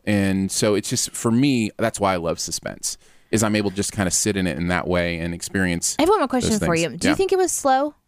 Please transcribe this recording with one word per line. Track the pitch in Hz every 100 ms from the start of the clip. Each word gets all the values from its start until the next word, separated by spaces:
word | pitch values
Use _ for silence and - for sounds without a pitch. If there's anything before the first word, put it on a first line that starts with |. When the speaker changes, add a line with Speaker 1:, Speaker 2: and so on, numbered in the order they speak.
Speaker 1:
And | - 104 98 95 95
so | - 113
it's | 104 -
just, | 127 -
for | - 117
me, | 117 143 127 107 -
that's | 110 -
why | 98
I | 92
love | 82 85
suspense, | - - - - - - - - _
is | 104
I'm | 107
able | 107 101
to | 92
just | 98
kinda | - 92
sit | - 113 98
in | 90
it | 69
in | 87
that | 87 76
way | 87 87 85
and | 85
experience | 85 - 101 90 85 - -
Speaker 2:
I |
have | 330
one | 415
more | 277
question | 262 -
Speaker 1:
those | 214
Speaker 2:
for | 170 165
Speaker 1:
things. | 165
Speaker 2:
you. | 147
Do | 262
Speaker 1:
Yeah. |
Speaker 2:
you | 302
think | 381
it | 381
was | 359
slow? | - 269 262 294 -